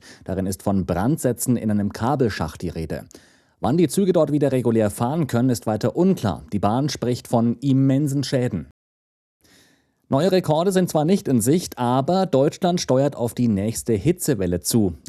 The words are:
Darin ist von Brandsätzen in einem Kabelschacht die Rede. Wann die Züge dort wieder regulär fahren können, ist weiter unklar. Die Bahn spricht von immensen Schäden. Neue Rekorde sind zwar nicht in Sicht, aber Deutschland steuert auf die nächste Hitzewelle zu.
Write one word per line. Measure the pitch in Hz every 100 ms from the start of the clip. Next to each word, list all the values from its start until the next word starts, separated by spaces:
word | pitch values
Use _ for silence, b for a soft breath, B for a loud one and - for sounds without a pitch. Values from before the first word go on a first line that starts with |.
| B B
Darin | - 92 95
ist | 92
von | - 98 90
Brandsätzen | 87 113 160 127 117 - 117
in | 110
einem | 104 101
Kabelschacht | - 117 147 117 - 78 -
die | 85
Rede. | 82 80 78 - B B B B B
Wann | 104 165
die | 156
Züge | - 190
dort | 175 147
wieder | 147 143
regulär | 127 120 113 104
fahren | - 120 160 147
können, | 117 131
ist | 117 -
weiter | 107 120 -
unklar. | 190 180 104 67 -
Die | 101
Bahn | 101 120 143
spricht | - 117 123 -
von | 123 117 113
immensen | 139 131 135 135 151 143
Schäden. | 131 135 123 87 67 _ _ _ _ _ _ _ b b b b b b b
Neue | 135 185
Rekorde | 185 170 156 185
sind | 185 180
zwar | 160 156
nicht | 202 -
in | 123
Sicht, | 120 170 - -
aber | 123 127 135 190 185
Deutschland | 131 147 - 180 175
steuert | - 131 143 -
auf | 117 -
die | 120
nächste | 98 107 - -
Hitzewelle | 104 139 180 - 117 90 87
zu. | - 120 98 82